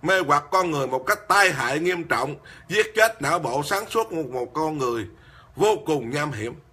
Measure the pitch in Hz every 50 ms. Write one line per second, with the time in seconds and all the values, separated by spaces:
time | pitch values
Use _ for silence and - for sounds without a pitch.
0 | - 160 190 185 180 139 147 147 143 - - 185 185 175 156 143 135 127 127 131
1 | 127 - 208 - - - 185 202 202 185 160 135 127 120 139 151 165 180 185 175
2 | 165 - 143 117 120 139 147 - - - - - - - 175 208 214 - - 214
3 | 214 226 220 - 143 139 160 175 156 127 120 139 147 - 202 196 208 - - -
4 | 147 - 185 165 156 127 127 127 123 117 117 151 156 156 156 147 131 123 117 113
5 | 104 92 - - - - - - - - - - 165 214 214 - 214 - 156 147
6 | 120 113 131 147 147 151 135 107 104 117 123 151 - _